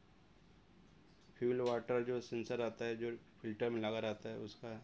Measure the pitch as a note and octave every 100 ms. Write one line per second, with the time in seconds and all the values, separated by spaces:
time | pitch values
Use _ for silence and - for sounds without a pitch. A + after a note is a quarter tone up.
0 | - - - - - - - - - -
1 | - - - - B2 B2 B2 A#2 A2+ B2
2 | A#2+ B2 A#2 A#2+ A2 A#2+ A#2 A2 A#2 A2+
3 | A#2 A#2 - - A2+ G#2+ A#2+ A#2 G#2+ A2+
4 | A2 G#2 A2+ A2+ G#2+ - A#2 A2+